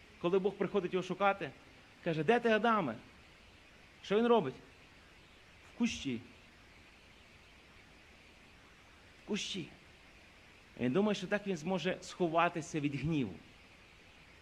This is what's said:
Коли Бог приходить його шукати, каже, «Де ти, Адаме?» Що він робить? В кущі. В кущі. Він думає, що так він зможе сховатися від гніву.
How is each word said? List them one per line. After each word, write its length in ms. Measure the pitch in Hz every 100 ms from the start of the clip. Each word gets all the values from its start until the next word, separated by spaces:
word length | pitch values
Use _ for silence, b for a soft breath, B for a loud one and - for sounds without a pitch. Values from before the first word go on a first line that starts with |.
| - -
Коли 180 | 175 190
Бог 140 | 196
приходить 400 | 190 180 202 180
його 100 | 185
шукати, 480 | 170 180 196 196 143 - - - - -
каже, 200 | 175 160
«Де 160 | 151 240
ти, 100 | 233
Адаме?» 460 | 214 233 220 147 107 - - - - - - - - - -
Що 140 | - 202
він 100 | 233
робить? 280 | 233 135 - - - - - - - - - - - - -
В 20 |
кущі. 420 | 233 - 139 113 - - - - - - - - - - - - - - - - - - - - - - - - - - - - - -
В 40 | -
кущі. 400 | 202 - 190 147 - - - - - - - - - - -
Він 120 | 123
думає, 240 | 156 208 196
що 120 | 175
так 200 | 202 196
він 100 | 175
зможе 400 | 160 185 170 -
сховатися 800 | - - 175 165 170 170 151 160
від 160 | 143 135
гніву. 380 | 147 156 110 87 - - - - - - - - - -